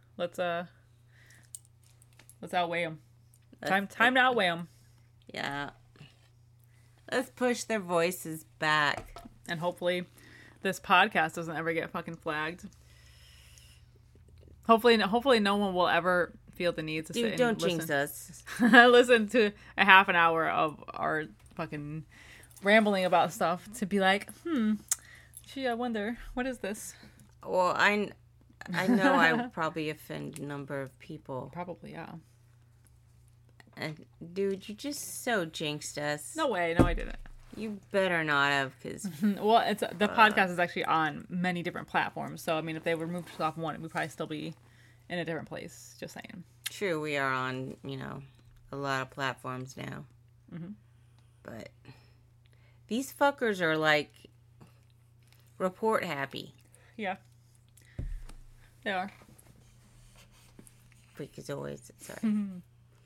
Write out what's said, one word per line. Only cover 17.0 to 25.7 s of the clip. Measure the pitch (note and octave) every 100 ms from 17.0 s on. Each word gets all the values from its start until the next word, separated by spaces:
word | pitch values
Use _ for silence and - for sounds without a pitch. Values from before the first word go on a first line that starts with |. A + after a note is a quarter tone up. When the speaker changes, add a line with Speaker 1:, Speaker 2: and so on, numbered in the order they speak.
| D#3+
Speaker 1:
to |
Speaker 2:
Dude, | G#3+
Speaker 1:
sit | A3+
and | -
Speaker 2:
don't | A#3+ G3
jinx | E3+ E3 E3
Speaker 1:
listen. | C#3+
Speaker 2:
us. | D3 - - - - -
Speaker 1:
<laughs> | A#3 B3 B3
Listen | A#3+ A#3+ A#3 G#3
to | B3 G#3 - - -
a |
half | G3 F#3+ G3
an | F3
hour | E3 D#3+ D#3+
of | - D#3 D3 -
our | - D#3 D#3 D#3 - -
fucking | - D#3 D3+ D3 D#3 - - - - - -
rambling | F#3+ A3 G#3 G3
about | F#3 E3+ D#3+
stuff | - E3+ F3 -
to | - F3+
be | G3
like, | F#3+ G3+ - -
"Hmm, | E4+ C#4+ G#3+ G#3 - - - - - - -
gee, | C4+
I | C4